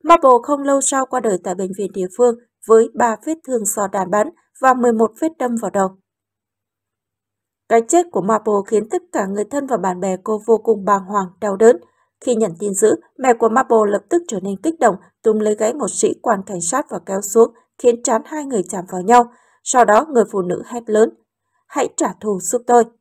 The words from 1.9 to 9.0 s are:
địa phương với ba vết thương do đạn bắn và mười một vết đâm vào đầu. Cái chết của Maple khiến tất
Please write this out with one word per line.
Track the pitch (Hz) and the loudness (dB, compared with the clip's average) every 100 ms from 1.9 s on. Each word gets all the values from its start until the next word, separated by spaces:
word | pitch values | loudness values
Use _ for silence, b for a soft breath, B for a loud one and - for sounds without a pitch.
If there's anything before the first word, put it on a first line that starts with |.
địa | 196 180 - | -6 -8 0
phương | 240 233 b _ - | 0 0 b _ 2
với | 220 233 | 4 4
ba | - 233 214 | 0 -2 -2
vết | - 320 - | -8 -10 -6
thương | 247 | -6
do | 196 - 196 | -4 -6 -4
đạn | 196 180 | -4 -2
bắn | 208 269 _ _ _ | 0 -2 _ _ _
và | 262 | 2
mười | 254 240 | 4 2
một | 220 220 - | 2 0 0
vết | 320 - | -6 -4
đâm | 247 233 | -6 -4
vào | 214 | -4
đầu. | 202 190 190 _ _ _ _ _ _ _ _ _ _ _ _ _ _ _ _ _ | -2 -2 -4 _ _ _ _ _ _ _ _ _ _ _ _ _ _ _ _ _
Cái | 226 226 | 0 2
chết | 339 339 | 0 0
của | 202 | -4
Maple | 185 214 220 202 196 | -2 -2 0 -2 0
khiến | 214 220 | -4 -2
tất | 359 | -8